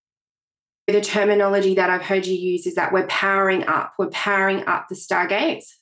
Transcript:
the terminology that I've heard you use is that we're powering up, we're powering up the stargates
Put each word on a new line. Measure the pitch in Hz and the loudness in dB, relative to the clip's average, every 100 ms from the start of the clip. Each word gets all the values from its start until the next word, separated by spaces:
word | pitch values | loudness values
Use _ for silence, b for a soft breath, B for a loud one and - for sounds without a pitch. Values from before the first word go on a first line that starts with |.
| _ _ _ _ _ _ _ _ - | _ _ _ _ _ _ _ _ 0
the | 202 | 0
terminology | 202 214 202 208 196 202 190 185 | 2 0 2 4 4 4 2 2
that | 185 | 2
I've | - | 0
heard | - 196 180 | 0 -2 0
you | 185 | -2
use | 180 180 180 | -2 -2 -2
is | 170 | -2
that | 170 | 0
we're | 190 185 | 0 0
powering | - 196 196 196 190 - | -2 0 2 2 0 0
up, | 151 - - | -2 -2 -4
we're | 196 | -6
powering | - - 196 190 196 - | -4 -2 0 0 0 -2
up | 175 - | -4 -4
the | 185 | -10
stargates | - 180 175 196 311 - - - | -4 -2 0 0 -2 -4 -10 -20